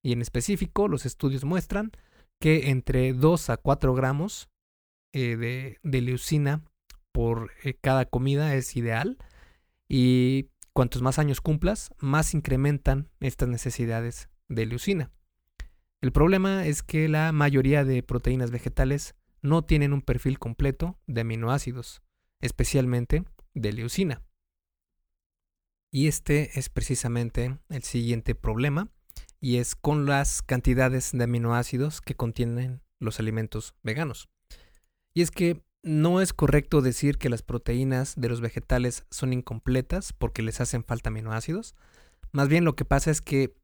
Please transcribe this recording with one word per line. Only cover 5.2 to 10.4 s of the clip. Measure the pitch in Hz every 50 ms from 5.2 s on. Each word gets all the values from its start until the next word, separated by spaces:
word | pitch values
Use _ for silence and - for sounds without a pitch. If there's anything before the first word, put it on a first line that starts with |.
| 127 120 117
de, | 113 117 117 123 131 131 131 101 _
de | - 156 131 127
leucina | 123 127 127 123 - - 160 151 143 139 147 156 - _ _ _ _ _ - - _ _
por, | _ - 117 117 117 113 113 95 - _
eh, | - 139 127
cada | _ - 139 131 135 127
comida | - - 135 127 139 139 143 151 156 139
es | 135 127 - -
ideal. | 123 120 117 113 113 147 214 262 - - - _ - - _ _ _ _ _ _ _ _ _
Y | - 131 127 127 127 127 123 127 135 135